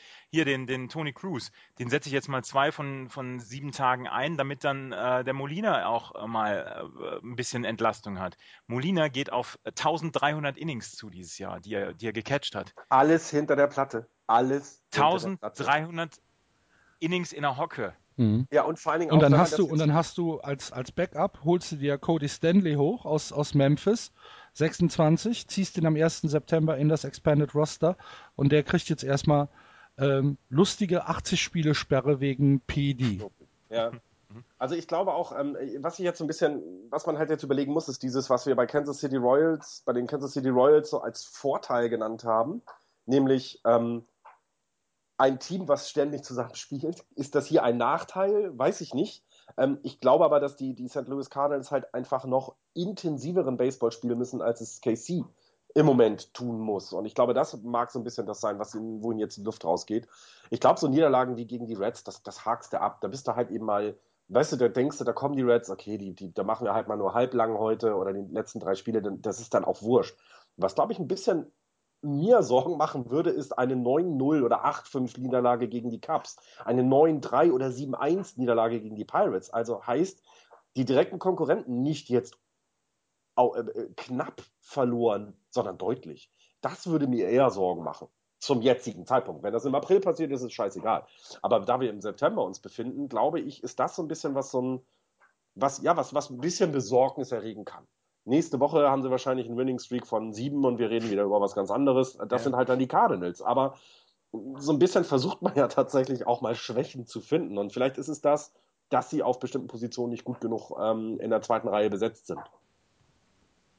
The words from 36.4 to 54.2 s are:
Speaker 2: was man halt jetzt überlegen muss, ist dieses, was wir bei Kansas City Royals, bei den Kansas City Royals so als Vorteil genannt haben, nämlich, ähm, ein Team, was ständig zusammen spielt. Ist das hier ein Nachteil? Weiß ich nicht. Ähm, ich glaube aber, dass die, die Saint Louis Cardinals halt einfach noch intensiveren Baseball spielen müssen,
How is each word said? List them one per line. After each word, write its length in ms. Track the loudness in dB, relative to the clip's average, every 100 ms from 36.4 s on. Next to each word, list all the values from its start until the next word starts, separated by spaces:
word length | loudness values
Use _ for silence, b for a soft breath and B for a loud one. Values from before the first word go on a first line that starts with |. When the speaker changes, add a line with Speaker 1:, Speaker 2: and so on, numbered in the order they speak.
| 0 0 -10 -16 -8
Speaker 2:
was 160 | -6 -4
man 100 | -2
halt 140 | 0
jetzt 140 | -2
überlegen 280 | 0 0 0
muss, 160 | -2 -4
ist 140 | -8
dieses, 260 | -4 -4 0
was 160 | 0
wir 100 | 2
bei 120 | 0 2
Kansas 320 | 0 -2 -4
City 180 | -2 0
Royals, 640 | 4 4 4 0 -6 -8 -2
bei 80 |
den 120 | -2 -2
Kansas 280 | -6 -6
City 160 | -2 2
Royals 400 | 6 8 6 4
so 100 | -4
als 240 | -4 -10
Vorteil 640 | -16 -6 -4 -4 -2 0 0
genannt 360 | 0 -4 -4
haben, 360 | 0 0 0 -4 -12 B B B 0
nämlich, 560 | 2 4 2 0 -4
ähm, 400 | 2 4 2 -4 -10 _ -20 -20 _ _ _ _ _ _ _ 0
ein 220 | 2 2
Team, 300 | -6 -6 0
was 220 | -2 0
ständig 340 | -2 -2 -4
zusammen 300 | -8 -8 -8
spielt. 500 | -10 -12 -8 -6 -8 _
Ist 200 | -10 -2
das 100 | -2
hier 180 | 2 2
ein 140 | 2 2
Nachteil? 800 | 0 0 -4 -2 0 2 -2 0
Weiß 220 | 0 0
ich 140 | -6
nicht. 280 | -2 -4 -4 b b b 0
Ähm, 180 | 0 0
ich 180 | -6 0
glaube 240 | 4 6
aber, 160 | 6 4
dass 160 | 2 -4
die, 160 | -8
die 140 | -8 -8
Saint 200 | -8 -6
Louis 200 | -8 -6
Cardinals 420 | -2 0 -2 -2
halt 220 | -4 -4
einfach 320 | -8 -4 -4
noch 300 | 0 -2 -2 -14 _
intensiveren 880 | -6 -6 -4 -4 -4 -2 0 0 0
Baseball 340 | 0 0 -2
spielen 240 | -2 -4
müssen, 240 | -2